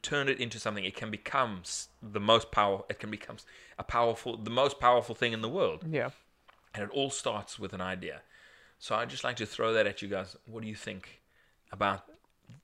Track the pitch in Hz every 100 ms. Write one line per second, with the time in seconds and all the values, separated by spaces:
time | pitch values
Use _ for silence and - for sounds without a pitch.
0 | - 143 139 131 117 113 110 104 92 -
1 | 110 107 - 135 120 92 - - - _
2 | 113 104 104 113 - 107 101 98 - 104
3 | 107 104 - - - - - - - 120
4 | 117 113 120 113 110 123 143 - 123 123
5 | 110 110 120 110 113 180 156 - 160 151
6 | 123 - _ _ _ _ _ 104 101 139
7 | 139 - 127 104 - - 98 90 92 92
8 | 90 73 - - - - - _ - 110
9 | 123 131 123 120 107 - 113 113 101 -
10 | 101 98 92 - - 113 110 104 110 98
11 | - - _ _ _ _ _ 101 101 98
12 | - - _ _ - -